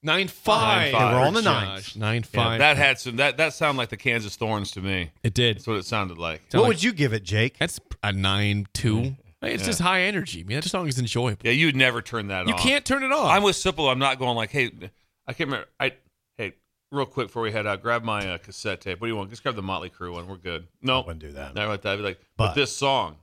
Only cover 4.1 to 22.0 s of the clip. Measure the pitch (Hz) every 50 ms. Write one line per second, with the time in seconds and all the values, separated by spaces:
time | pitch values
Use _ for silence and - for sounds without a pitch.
4.1 | 117 117 107 104 - - 117 110 110 104 98 92 - 98 92 95 95 92 87 80
5.1 | _ _ _ 117 98 123 123 120 110 90 - - 110 101 92 - 117 107 98 92
6.1 | 87 80 85 82 80 78 _ _ - - - - 214 156 175 240 226 160 143 127
7.1 | 107 110 98 87 101 107 110 131 - - 143 175 - - _ _ - _ - 104
8.1 | 98 98 95 95 98 98 104 104 101 104 101 - _ - - 117 107 110 120 135
9.1 | 135 - _ - _ _ - - - - 196 - 220 165 170 180 185 185 180 196
10.1 | 208 185 - - - 85 85 92 110 143 156 - - 190 175 151 131 123 123 110
11.1 | - 117 120 123 107 - - 113 120 139 160 160 135 131 131 127 120 117 110 -
12.1 | - 113 104 101 98 92 90 87 - 90 - 254 269 285 - - 254 277 269 262
13.1 | 277 302 254 156 160 196 208 202 175 - - 185 170 147 156 135 127 127 135 139
14.1 | 131 127 131 123 120 117 110 107 - 147 127 117 - 92 90 101 _ _ _ _
15.1 | _ _ _ - 127 - 170 139 139 113 - _ _ _ 127 131 - _ _ _
16.1 | _ _ _ _ _ - 113 95 - _ _ _ _ _ _ _ 139 143 135 -
17.1 | - - 123 98 - 120 113 110 104 110 104 104 101 98 92 117 117 120 113 113
18.1 | 107 104 101 95 90 85 - - 95 - - 107 95 87 - 98 92 85 117 117
19.1 | 113 107 98 95 113 117 _ 143 120 107 95 95 95 87 87 92 _ - 90 87
20.1 | 87 87 85 90 98 92 85 90 85 80 85 85 _ _ - 127 127 131 127 -
21.1 | 82 82 80 73 71 69 69 71 67 104 104 107 107 98 - 107 98 101